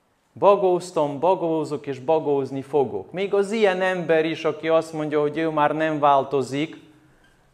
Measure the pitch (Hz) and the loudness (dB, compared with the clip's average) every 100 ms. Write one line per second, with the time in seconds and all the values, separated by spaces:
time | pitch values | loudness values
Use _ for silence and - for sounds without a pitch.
0 | _ _ _ 113 180 196 185 175 175 165 | _ _ _ 2 4 4 4 0 -2 -2
1 | 143 139 170 175 165 160 147 147 139 127 | -2 0 0 0 0 -2 -2 -6 -8 -6
2 | 127 160 143 139 131 135 131 147 120 101 | 0 0 2 -2 -2 -8 -2 0 0 -4
3 | 95 175 196 202 196 226 202 185 185 185 | -10 -8 -2 0 0 2 2 2 0 0
4 | 160 160 160 156 160 151 160 160 160 156 | 2 2 2 -2 -4 -4 0 0 0 -6
5 | 151 151 147 147 165 156 147 156 160 151 | -2 0 0 -2 -2 0 0 0 -2 2
6 | 143 139 131 143 123 139 156 - - _ | 4 4 2 -2 -2 -4 -6 -10 -20 _
7 | _ _ _ _ _ | _ _ _ _ _